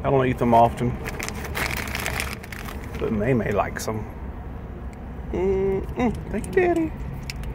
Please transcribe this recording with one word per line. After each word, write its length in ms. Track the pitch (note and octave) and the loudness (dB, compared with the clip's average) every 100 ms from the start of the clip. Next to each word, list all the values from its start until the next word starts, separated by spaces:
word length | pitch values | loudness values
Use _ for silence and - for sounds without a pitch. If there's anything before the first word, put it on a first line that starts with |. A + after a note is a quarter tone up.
I 60 | C3+ | 4
don't 160 | C#3 C3 | 4 4
eat 100 | B2 | 2
them 160 | A#2+ | 6
often, 380 | A#2 A#2 - A#2+ - - - - - - - - - - - - - - - - - - - - - | 8 8 6 -2 -2 -6 -6 -6 -6 -6 -4 -2 -4 -4 -4 -4 -4 -4 -6 -10 -10 -8 -8 -8 -4
but 140 | - | 0
May 200 | A2 A2 | 2 4
May 200 | B2+ G2+ | 2 2
likes 340 | G2+ D#2+ - - | 0 0 -2 -4
them. 180 | A2 G#2 - - - - - - - - - - - - | -4 -6 -8 -10 -10 -10 -10 -10 -10 -10 -10 -12 -10 -4
Mm-mm. 800 | - F#3+ F#3+ F#3+ F#3+ D3+ - A#3+ - - | 0 2 4 2 0 -2 0 0 0 -4
Thank 160 | F#3+ - | -4 2
you, 60 | |
Daddy. 400 | F#4+ F4+ E4 D#4+ - - - - - - | 4 4 4 2 -2 -6 -6 -8 -6 -6